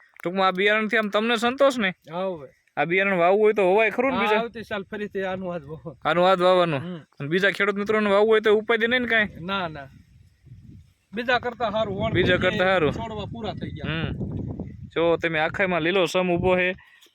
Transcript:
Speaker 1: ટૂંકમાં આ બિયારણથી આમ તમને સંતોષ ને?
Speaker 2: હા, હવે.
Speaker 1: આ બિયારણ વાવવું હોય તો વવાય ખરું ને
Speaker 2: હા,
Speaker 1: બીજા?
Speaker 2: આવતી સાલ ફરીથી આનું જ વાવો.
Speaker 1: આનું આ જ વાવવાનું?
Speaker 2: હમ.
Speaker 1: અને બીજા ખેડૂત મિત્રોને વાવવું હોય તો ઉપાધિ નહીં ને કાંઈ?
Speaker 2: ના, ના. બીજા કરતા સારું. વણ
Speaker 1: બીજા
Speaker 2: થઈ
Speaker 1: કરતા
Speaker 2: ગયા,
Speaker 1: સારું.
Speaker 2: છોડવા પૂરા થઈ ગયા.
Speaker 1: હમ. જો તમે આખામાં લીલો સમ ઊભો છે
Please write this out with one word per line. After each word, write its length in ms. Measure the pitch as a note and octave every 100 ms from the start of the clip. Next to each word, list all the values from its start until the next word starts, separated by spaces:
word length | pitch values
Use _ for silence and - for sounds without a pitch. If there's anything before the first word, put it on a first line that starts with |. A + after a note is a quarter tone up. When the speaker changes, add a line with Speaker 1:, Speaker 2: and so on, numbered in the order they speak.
| _ -
Speaker 1:
ટૂંકમાં 260 | E3+ F#3+ F#3+
આ 40 |
બિયારણથી 440 | F#3 G#3 G#3+ G#3+ A3+
આમ 140 | G#3
તમને 260 | G#3 A3+ A#3
સંતોષ 420 | A#3+ C4+ C#4 B3+
ને? 160 | F#3+ - -
Speaker 2:
હા, 140 | E3+
હવે. 240 | F#3+ F#3 C3 _ _ -
Speaker 1:
આ 80 |
બિયારણ 340 | D3+ F#3 G3 F#3
વાવવું 220 | E3+ G3+
હોય 120 | G#3+
તો 220 | G#3+ F#3
વવાય 160 | G3 A3
ખરું 200 | - C4
ને 60 | F#3+
Speaker 2:
હા, 60 |
Speaker 1:
બીજા? 180 | A3 G#3+
Speaker 2:
આવતી 240 | A#3 A#3
સાલ 200 | G#3 G#3
ફરીથી 380 | F#3+ G#3 G#3 G3
આનું 380 | F#3+ F#3 F#3 F3
જ 40 |
વાવો. 320 | C#3 D3+ C#3 C3
Speaker 1:
આનું 260 | D#3 E3 F3+
આ 40 |
જ 60 | F#3+
વાવવાનું? 400 | F3+ F#3 E3+ C#3+
Speaker 2:
હમ. 200 | E3 E3+ B2+ -
Speaker 1:
અને 80 | C#3+
બીજા 220 | F3+ F#3+
ખેડૂત 260 | - G3+ G3+
મિત્રોને 340 | G#3 G#3+ G#3
વાવવું 180 | G3 G#3+
હોય 120 | A3
તો 160 | G#3+ G#3
ઉપાધિ 320 | G#3+ A#3 A3+
નહીં 140 | B3
ને 60 | A#3+
કાંઈ? 200 | A3+ G3+ -
Speaker 2:
ના, 280 | F3 G3 E3+
ના. 200 | D3+ C#3 - _ - _ _ - - - - - _ _
બીજા 260 | G#3 B3 A#3+
કરતા 320 | B3 A#3 A3+
સારું. 260 | G#3+ G#3+ G3
વણ 160 | A3
Speaker 1:
બીજા 240 | E3+ F3+ F3+
Speaker 2:
થઈ 60 |
Speaker 1:
કરતા 140 | F#3 F#3
Speaker 2:
ગયા, 100 | F#3
Speaker 1:
સારું. 260 | F#3 D3
Speaker 2:
છોડવા 340 | C3 A3+ G#3+ F#3
પૂરા 280 | A#3 G#3+
થઈ 160 | - D3
ગયા. 200 | - D3
Speaker 1:
હમ. 200 | D#3+ D3 - - - - - - - -
જો 220 | D#3 E3+ E3
તમે 240 | E3+ D#3+
આખામાં 420 | D#3+ - F#3+ F3
લીલો 240 | D#3+ G3 E3
સમ 240 | F#3 F#3
ઊભો 260 | F3 F#3 F#3
છે 140 | F3+ F#3 - _ _